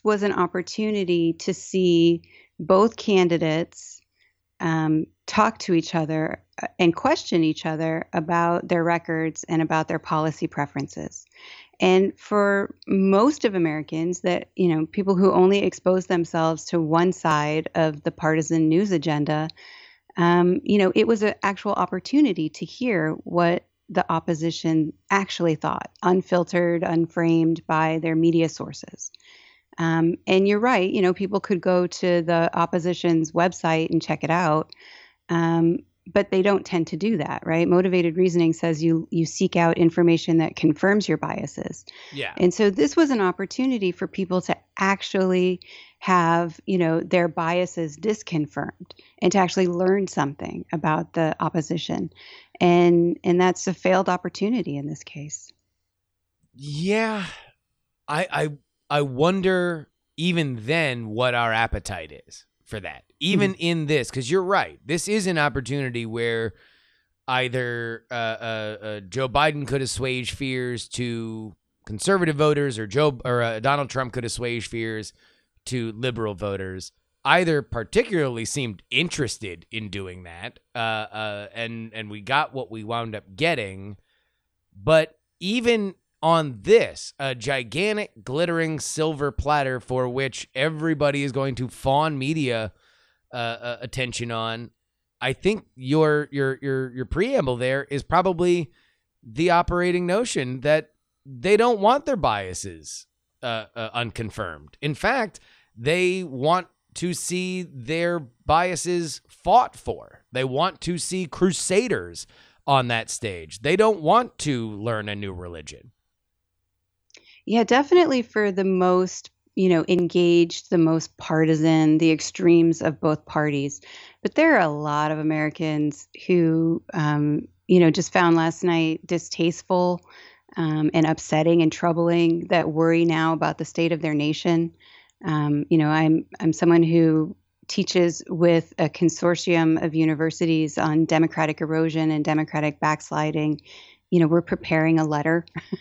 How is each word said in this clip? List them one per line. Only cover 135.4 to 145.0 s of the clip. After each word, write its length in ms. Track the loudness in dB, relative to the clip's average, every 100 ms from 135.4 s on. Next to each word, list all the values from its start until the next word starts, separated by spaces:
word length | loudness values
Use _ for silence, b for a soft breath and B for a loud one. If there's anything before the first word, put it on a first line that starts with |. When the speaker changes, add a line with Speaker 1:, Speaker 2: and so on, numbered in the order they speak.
| 0 0 2
Speaker 1:
you 80 | 2
know, 100 | 4
I'm, 380 | 4 4 2 -2 -4
I'm 120 | -2
someone 300 | 2 4 6
who 520 | 6 6 4 4 0 -6 _ _ -8
teaches 540 | -4 0 2 2 0 -6
with 460 | 2 4 4 2 -2
a 100 | -2
consortium 920 | 2 0 2 0 0 0 2 2 2
of 120 | 0
universities 800 | 0 0 0 -2 -2 0 0 0 -2
on 280 | 0 2 2
democratic 540 | 2 2 0 -2 -2
erosion 480 | -2 -2 0 0 0
and 140 | 0
democratic 560 | 0 -2 -2 -2 -4 -2
backsliding. 800 | -2 -2 -4 -4 -2 -2 -2 -4 B B B B 0
You 100 | 2
know, 60 | 4
we're 160 | 4
preparing 560 | 0 -6 -2 0 2
a 60 | 2